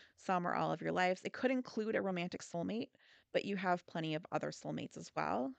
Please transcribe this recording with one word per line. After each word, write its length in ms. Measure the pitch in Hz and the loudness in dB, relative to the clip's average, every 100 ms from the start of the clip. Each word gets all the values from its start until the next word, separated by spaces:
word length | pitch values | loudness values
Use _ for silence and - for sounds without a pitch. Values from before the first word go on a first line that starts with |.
| - - | -20 -8
some 300 | - 180 175 | 0 2 4
or 80 | - | 2
all 160 | 160 | 2
of 100 | 160 | 0
your 100 | 160 | 0
lives. 300 | 175 180 185 | 4 4 2
It 100 | - | -2
could 180 | - 254 | 0 2
include 440 | 254 - - 220 220 | 2 0 -2 0 2
a 60 | |
romantic 400 | 196 180 175 - | 2 0 -2 -4
soulmate, 480 | - 170 175 214 - _ - - _ | -6 -4 -2 -2 -4 _ -20 -20 _
but 120 | - - | 0 0
you 100 | 196 | 0
have 280 | 185 180 - | 2 0 0
plenty 280 | 170 160 156 | -4 -2 -2
of 100 | - | -2
other 180 | 156 151 | -2 -2
soulmates 460 | - 151 151 - - | -4 -6 -4 -6 -10
as 140 | 165 156 | -8 -2
well. 380 | 151 208 269 | 0 0 -2